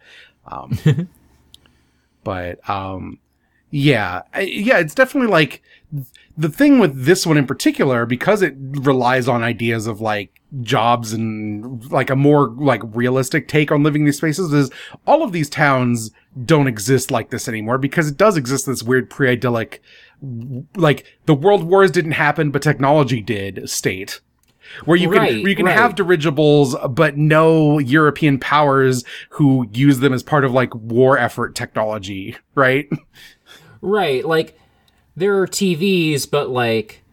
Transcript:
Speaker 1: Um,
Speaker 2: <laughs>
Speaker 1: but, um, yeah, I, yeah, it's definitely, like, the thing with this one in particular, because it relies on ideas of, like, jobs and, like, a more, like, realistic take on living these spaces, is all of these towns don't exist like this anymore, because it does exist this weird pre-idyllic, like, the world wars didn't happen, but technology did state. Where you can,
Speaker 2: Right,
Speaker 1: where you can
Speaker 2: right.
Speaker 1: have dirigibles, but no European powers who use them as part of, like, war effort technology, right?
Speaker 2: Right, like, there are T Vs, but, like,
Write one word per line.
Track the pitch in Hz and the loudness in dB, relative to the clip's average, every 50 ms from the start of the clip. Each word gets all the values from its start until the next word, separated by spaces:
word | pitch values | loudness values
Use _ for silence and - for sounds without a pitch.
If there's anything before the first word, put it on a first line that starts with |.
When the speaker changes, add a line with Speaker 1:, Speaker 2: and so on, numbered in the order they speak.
| _ _ - - - _ _ _ _ | _ _ -20 -20 -20 _ _ _ _
Speaker 1:
Um, | - - 67 67 67 - - - | -16 -14 -14 -10 -8 -6 0 0
Speaker 2:
<laughs> | 156 - 151 180 - _ _ _ _ _ _ _ _ - _ _ _ _ _ _ _ _ _ _ _ _ _ - | 0 0 0 -2 -8 _ _ _ _ _ _ _ _ -20 _ _ _ _ _ _ _ _ _ _ _ _ _ -10
Speaker 1:
but, | 107 95 90 90 90 - - _ - | -8 -8 -6 -8 -8 -10 -10 _ -6
um, | 101 98 95 95 95 92 90 92 101 - _ _ _ _ _ _ _ _ _ _ | -6 -6 -6 -8 -8 -10 -12 -14 -16 -18 _ _ _ _ _ _ _ _ _ _
yeah, | - 143 139 147 131 110 101 90 90 87 - _ - | -4 0 2 2 2 2 0 -2 -4 -8 -10 _ -8
I, | - | -6
yeah, | 196 - - 214 202 247 240 185 | -6 -6 -6 -2 0 2 2 2
it's | 170 151 - | 0 0 0
definitely, | 269 262 254 - 277 247 220 | 0 0 0 0 -2 0 2
like, | 180 160 156 - - - _ _ _ _ _ _ 151 143 127 - _ _ _ _ _ | 2 2 2 0 -2 -10 _ _ _ _ _ _ -12 -12 -12 -14 _ _ _ _ _
the | 156 156 160 | -6 -4 -4
thing | - - 285 294 277 254 | 0 2 4 6 6 6
with | 196 151 131 135 127 | 4 2 0 0 2
this | 151 185 180 - | 2 2 2 2
one | 170 156 | 2 2
in | 147 131 | 2 2
particular, | 127 135 - - 311 294 - 185 139 127 117 120 | 0 -4 -2 -2 -2 0 0 0 0 0 0 0
because | 117 123 123 - 180 214 196 | -2 -4 -2 0 0 2 2
it | 185 147 135 | 0 -2 -2
relies | 135 135 131 143 143 127 143 135 127 117 123 131 127 117 | -6 -12 -10 -8 -2 0 0 2 2 2 2 2 2 2
on | 131 120 120 113 | 0 0 0 0
ideas | 117 117 104 117 117 117 113 104 | -2 -2 -2 -2 -2 -2 -2 -4
of, | 113 107 101 | -6 -6 -4
like, | 110 107 107 104 98 - _ _ _ _ 147 131 | -4 -4 -4 -4 -6 -8 _ _ _ _ -12 -10
jobs | 117 104 139 110 110 117 120 117 113 107 110 | -4 -2 0 2 2 2 2 0 -2 -4 -6
and, | 110 113 110 110 107 107 107 104 104 110 127 135 113 113 139 | -4 -4 -6 -6 -6 -8 -8 -8 -10 -10 -12 -14 -14 -8 -4
like, | - 131 123 143 | -2 -2 0 0
a | 131 | 0
more, | 135 143 143 147 143 143 120 | 2 4 4 4 4 2 0
like, | 113 131 147 135 120 101 123 | -2 -2 0 0 0 0 -2
realistic | 113 107 120 120 127 127 135 127 - - 156 123 | -6 -4 -2 -2 0 0 0 -2 -2 -2 -4 -4
take | - - 151 151 - | -2 0 0 0 2
on | 156 143 147 | 2 2 2
living | 156 143 151 151 | 2 2 2 2
these | 147 143 | 0 0
spaces, | - 165 160 147 - 190 156 147 | 0 -2 -4 -2 -2 -2 0 0
is | 147 139 131 - - - - - - _ | 0 0 0 -4 -10 -20 -20 -20 -6 _
all | - 277 302 330 | 2 2 2 2
of | 226 | -2
these | 170 170 147 - | -4 -4 -4 -4
towns | - 147 151 143 135 127 127 120 120 113 110 107 - _ _ _ - 127 120 | -2 0 0 2 2 2 0 0 -2 -2 -4 -10 -16 _ _ _ -16 -8 0
don't | 107 160 147 139 | 2 2 2 2
exist | 135 113 107 95 127 135 123 - - | 0 -2 -4 0 0 0 0 0 0
like | 135 113 104 - | -4 -4 -4 -6
this | 127 113 - | -8 -10 -8
anymore, | 135 113 110 107 110 123 | -8 -8 -6 -4 -4 -2
because | 135 135 139 - 175 156 | -2 -2 -2 -2 -2 -2
it | 151 143 | -2 0
does | 139 196 220 185 | 2 2 2 2
exist | 156 120 120 139 131 - | 2 -2 -2 -4 -4 -4
this | 139 123 - 113 | -4 -6 -4 -2
weird | 117 131 127 - - | 0 0 0 0 -2
pre-idyllic, | - - 139 123 123 117 131 123 117 113 107 - - - _ _ - - - _ _ _ 143 135 120 113 120 139 127 127 165 - - | -4 -2 0 0 2 0 0 -2 -2 -2 -4 -6 -10 -18 _ _ -20 -20 -20 _ _ _ -14 -14 -12 -12 -12 -12 -12 -12 -14 -12 -4
like, | 196 160 151 135 - - _ _ _ _ | 0 2 2 2 0 -4 _ _ _ _
the | - 156 | 0 0
world | 131 156 202 208 190 160 | 2 4 4 4 4 2
wars | 165 190 196 196 185 | 2 4 4 4 4
didn't | 143 180 156 160 139 | 2 -2 -2 -2 -2
happen, | - 156 147 147 165 156 147 | 0 0 0 0 0 -2 -2
but | 135 139 | -2 -2
technology | - 151 143 - 139 139 151 156 139 117 127 110 | 0 0 0 0 2 2 2 2 2 0 -2 -4
did | 98 120 107 98 98 98 92 - 113 - | -4 -4 -6 -6 -6 -8 -10 -12 -12 -10
state. | - - - 127 92 92 101 - - - _ _ _ _ _ _ _ _ _ - - - - | -8 -6 -4 -4 -6 -6 -8 -12 -14 -16 _ _ _ _ _ _ _ _ _ -20 -20 -6 0
Where | 147 170 | 2 2
you | 180 180 165 | 2 2 2
can, | 196 226 | 2 2
Speaker 2:
Right, | 220 - 117 107 | 2 2 0 0
Speaker 1:
where | - | 0
you | 196 196 | 0 0
can | 147 - | 0 0
Speaker 2:
right. | 185 - | 2 2
Speaker 1:
have | 214 240 240 170 | 2 2 2 0
dirigibles, | 208 185 170 180 160 139 165 139 151 151 147 147 147 143 123 143 - - 139 120 | -2 -2 -2 -2 0 0 0 0 2 4 4 6 4 4 2 0 -4 -6 -2 0
but | 165 160 147 143 | 0 0 0 0
no | 147 151 151 156 156 160 160 160 156 156 147 147 151 | 0 2 2 4 4 4 4 4 4 4 4 2 2
European | 139 117 139 160 151 147 143 - 160 147 139 | 2 2 2 4 4 2 2 2 0 0 0
powers | 123 - - 143 151 151 143 135 135 131 131 127 123 - - - - - - | 0 0 0 2 2 4 4 4 4 4 2 2 0 -4 -8 -14 -20 -20 -10
who | - - 151 135 135 127 123 104 | -2 2 2 4 4 2 0 -2
use | 107 120 143 143 139 120 | -2 2 4 4 4 4
them | 135 135 127 | 2 0 0
as | 120 - | -2 -2
part | - 151 147 135 | -2 0 0 2
of, | 131 | 2
like, | 120 131 123 120 - | 2 0 0 0 -4
war | 113 107 117 113 120 127 131 143 | -10 -10 -2 2 4 4 4 4
effort | 123 117 117 - 123 117 - - | 4 2 0 -2 -4 -8 -8 -6
technology, | - 120 - - 113 110 107 107 107 92 101 101 95 98 107 - - _ _ _ | -8 -10 -6 -4 -4 -4 -4 -4 -6 -8 -10 -10 -10 -10 -12 -14 -16 _ _ _
right? | 147 131 127 131 143 151 - - - _ _ _ - - - _ _ _ _ - - _ - - - | 0 2 2 2 0 -2 -4 -8 -8 _ _ _ -20 -20 -20 _ _ _ _ -20 -20 _ -20 -20 -10
Speaker 2:
Right, | - 185 208 208 180 147 131 127 - | -6 -2 -2 0 0 0 -2 -2 -2
like, | 160 160 160 160 - - _ _ _ _ _ _ _ _ _ _ _ _ | -2 -2 -2 -2 -4 -10 _ _ _ _ _ _ _ _ _ _ _ _
there | 147 180 202 202 196 | -4 -2 0 0 0
are | 180 | -2
T | 175 - - 196 185 170 | -2 -4 -2 -2 -2 0
Vs, | 147 190 196 190 175 160 156 147 131 - | 0 0 0 0 0 0 0 -2 -4 -4
but, | - - 147 139 127 | -2 -2 -2 -2 -2
like, | 127 123 120 117 113 110 104 - - _ _ _ | -2 -2 -2 0 -2 -2 -4 -8 -14 _ _ _